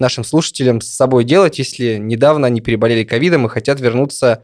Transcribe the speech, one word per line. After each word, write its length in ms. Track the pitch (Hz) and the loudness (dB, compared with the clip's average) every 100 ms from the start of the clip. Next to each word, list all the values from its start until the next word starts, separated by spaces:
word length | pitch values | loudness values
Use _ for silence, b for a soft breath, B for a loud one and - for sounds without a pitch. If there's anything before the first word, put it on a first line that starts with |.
нашим 240 | 127 - | -2 -2
слушателям 560 | 113 156 - - 127 117 | -2 -2 -2 -2 0 0
с 80 | - | -4
собой 340 | - 131 127 | -2 2 2
делать, 380 | 117 175 185 - | 2 2 2 0
если 380 | 131 - 120 110 | -8 -4 -4 -4
недавно 480 | 107 113 139 151 131 | -4 2 2 4 2
они 120 | 117 | 0
переболели 440 | 113 113 117 113 | -2 0 2 0
ковидом 420 | 107 117 170 165 113 | 0 0 2 2 0
и 20 | |
хотят 320 | - - 139 | -2 -2 0
вернуться 600 | 123 117 139 - 127 113 | 0 0 -2 0 0 0